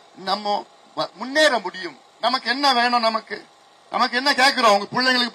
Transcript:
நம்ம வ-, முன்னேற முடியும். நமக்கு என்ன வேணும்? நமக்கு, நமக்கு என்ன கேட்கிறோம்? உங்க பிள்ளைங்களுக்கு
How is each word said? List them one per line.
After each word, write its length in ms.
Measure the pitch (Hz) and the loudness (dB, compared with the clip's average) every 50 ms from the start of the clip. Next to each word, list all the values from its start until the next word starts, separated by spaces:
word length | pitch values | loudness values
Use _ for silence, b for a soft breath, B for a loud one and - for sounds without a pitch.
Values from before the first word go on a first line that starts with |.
| - _ - 175 185 | -6 _ -20 -10 -6
நம்ம 260 | 190 190 208 208 208 208 202 - - - _ _ _ _ | -4 -4 -4 -2 -4 -4 -4 -6 -10 -20 _ _ _ _
வ-, 120 | 151 156 - - 175 | -6 -6 -6 -8 -12
முன்னேற 340 | 226 254 269 311 311 294 254 220 190 | -12 -4 2 2 4 4 2 0 -4
முடியும். 320 | 185 180 185 185 165 135 - _ _ _ _ - | -8 -10 -10 -12 -12 -14 -16 _ _ _ _ -2
நமக்கு 220 | 240 240 233 - 226 240 | -2 -2 -2 -4 -4 -2
என்ன 120 | 277 285 285 254 | 0 2 2 2
வேணும்? 260 | 240 233 247 240 240 226 | 2 2 2 0 0 0
நமக்கு, 300 | 226 220 220 - - 208 - - - _ _ _ _ _ _ _ _ - | 0 -2 -2 -6 -10 -12 -14 -14 -18 _ _ _ _ _ _ _ _ -4
நமக்கு 220 | 208 233 254 233 247 | -2 -2 -2 -2 0
என்ன 120 | 269 285 269 247 | 0 0 2 4
கேட்கிறோம்? 320 | 254 277 277 262 247 220 202 | 4 4 4 4 4 4 4
உங்க 120 | 202 202 - - | 4 2 -2 -2
பிள்ளைங்களுக்கு 400 | 240 254 262 254 247 240 233 - | 0 0 2 2 0 0 -2 -2